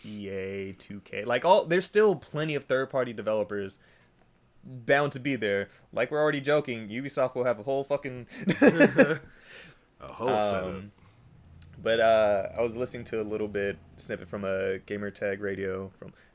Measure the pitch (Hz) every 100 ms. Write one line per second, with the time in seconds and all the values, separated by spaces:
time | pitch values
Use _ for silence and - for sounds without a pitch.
0 | 110 104 98 95 95 98 98 95 - 101
1 | - 101 110 123 165 196 156 175 180 208
2 | 214 165 - 147 160 147 - 131 131 135
3 | 127 113 107 107 98 104 98 - _ _
4 | _ _ _ _ _ _ 131 131 113 143
5 | 147 135 131 127 104 101 98 - _ 107
6 | 123 151 151 147 135 151 143 117 107 113
7 | 139 147 127 127 123 107 110 135 139 143
8 | 139 127 120 - 196 165 277 170 285 262
9 | 147 160 - - - - - - _ _
10 | 65 - 113 107 104 98 92 92 101 -
11 | - _ - - - - - - 113 113
12 | 113 110 107 101 98 98 120 113 123 123
13 | 117 113 104 107 107 101 101 95 - -
14 | - 104 95 104 98 95 95 95 - 101
15 | 104 - 101 98 101 95 98 92 95 -
16 | - - _